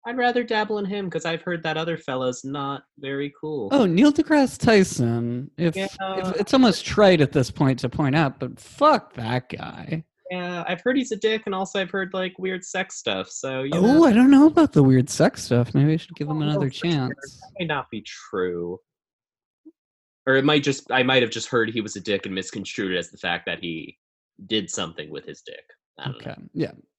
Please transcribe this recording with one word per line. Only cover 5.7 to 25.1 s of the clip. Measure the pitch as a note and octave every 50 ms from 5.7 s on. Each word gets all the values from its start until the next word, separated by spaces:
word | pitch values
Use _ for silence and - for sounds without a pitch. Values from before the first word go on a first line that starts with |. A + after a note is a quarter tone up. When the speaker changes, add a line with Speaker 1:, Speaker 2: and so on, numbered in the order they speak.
| D#3
Speaker 1:
Yeah. | F#3+ G3 G3 - -
Speaker 2:
if | F#3+ F#3+ F#3+ F#3+ F#3 F#3 F#3
it's | - G3+ - -
almost | C4 B3+ A3 - - -
trite | - - G3 G#3+ F#3+ F#3 D#3+
at | C#3+ -
this | - D3 B2 -
point | - - D3 C3+ C3 A#2+
to | - -
point | - - D3+ C3+ C3
out, | D#3+ D#3 C3+ - -
but | C3 B2 - -
fuck | - - - - C#4+ D#4 C#4+ G#3 - _ _
that | B2+ A#2 A2 B2 B2+ -
guy. | _ - - - - - - - - D#3+ D#3+ D#3+ _ _ _ _ F3+
Speaker 1:
Yeah, | F#3 F3+ F3+ F3+ F3+ F3 E3
I've | - F#3 F3
heard | _ B3 B3+
he's | C#4 B3 - A3
a |
dick, | G3+ - A3 A3 A3 -
and | G#3+ G3
also | F#3+ F#3+ - - G3+
I've | F#3+ F3
heard, | - G3 F#3+ F#3 F#3+
like, | F#3+ F#3 F3+ F#3 -
weird | F#3 F#3 F#3 F3+ F#3
sex | - - F#3 F#3 - -
stuff, | - - A#2 G2 F#2+ F#2+ -
so, | - - - C3+ C3 C3 C3+
you | C#3 D3+
Speaker 2:
Oh, | F3
Speaker 1:
know. | F#3 A3+ C#4 D#4+ E4
Speaker 2:
I | C#4 G3+
don't | A3+ B3+ C4+
know | C#4 C4+ D4
about | D#4+ D4+ F4 D#4 C#4 -
the | D3+ C#3
weird | C3 C3 B2+ B2 -
sex | - - D#3 - - - -
stuff. | - B2 A#2+ A#2+ - -
Maybe | C#3+ C#3 D3+ D#3
I |
should | D#3+ - - E3
give | - D3
him | D3 D#3
Speaker 1:
I | D#3
don't | D3+
know | D3+ D3+
Speaker 2:
another | D3 C#3+ C3
Speaker 1:
for | -
sure. | - - E3+
Speaker 2:
chance. | E3 C#3+ B2+ B2+ - _ - C3+ - -
Speaker 1:
That | - - _ -
may | F3+
not | E3 D3+ C#3 - _
be | - G#2+
true. | G2+ - - - - - - F#2+ F2+ F2+ F2 F2 F2 F2 F2+ - _ _ _ _ _ _ _ _ _ _ _ _ _ _ _ _ _ D#4+ _ _ _ _ _ _ _ _ _ _ _
Or | C3+ C3
it | C3+ C3+
might | D3 D3+ D3 C3+
just, | C#3+ C3+ - - -
I | B2+ C3 B2+
might | B2+ C3 C3
have | A#2+ A2+
just | - A2+ - -
heard | - A#2+ A2 A2+
he | A2+ A2+
was | G#2 G#2+ -
a | G2+
dick | F2+ A2 G2+ F#2+ -
and | G#2 F#2+
misconstrued | F#2+ F#2 - - G#2 F#2+ - - - G2+ F#2 F2+
it |
as | F2 E2+ -
the | -
fact | _ - F2 E2+ E2+ -
that | F#2 E2+ E2+
he | F2+ E2+ E2 D#2+ - - _ _ _ _ _ _ _ _ _ _ G2+
did | F#2 A2+ A2 F#2 E2
something | - - F#2 E2 E2 - D2+ D2+